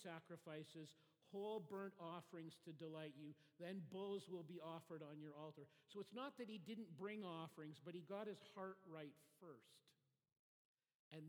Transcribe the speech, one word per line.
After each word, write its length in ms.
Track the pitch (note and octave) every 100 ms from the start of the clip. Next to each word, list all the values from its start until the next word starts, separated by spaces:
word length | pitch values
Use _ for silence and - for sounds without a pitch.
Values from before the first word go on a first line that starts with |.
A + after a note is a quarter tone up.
| F3+
sacrifices, 880 | E3 E3 E3+ E3+ D#3 D3+ D#3+ D3+ - - - -
whole 320 | G3 G#3 G#3+ E3
burnt 300 | G3 G3 F#3+
offerings 600 | E3 F3 - E3+ D#3+ - -
to 100 | D#3+
delight 380 | E3 D#3 D#3 C#3
you. 160 | D3 - - -
Then 240 | F3 F#3+ D3
bulls 400 | F#3 G3 G3 F3+
will 160 | F3+ D#3+
be 140 | F3
offered 400 | D#3 E3 - D#3+
on 160 | D3 D3+
your 160 | D3+
altar." 320 | D3 D#3 D3 C#3 - -
So 100 | G3+
it's 160 | G3
not 240 | A3 C#4 C4+
that 80 | A3+
he 140 | G#3+
didn't 340 | E3 A3+ G3 D3+
bring 240 | G3 G#3+
offerings, 580 | F#3 E3 D#3+ - D3+ D3+
but 140 | C#3 F3
he 100 | D#3+
got 220 | G3 G#3+
his 160 | F#3 -
heart 240 | G3+ F#3+ F#3+ F#3
right 300 | D#3+ D3 - - -
first. 420 | F3 B2 - - - - _ _ _ _ _ _ _ _ _ _ _
And 80 | D#3+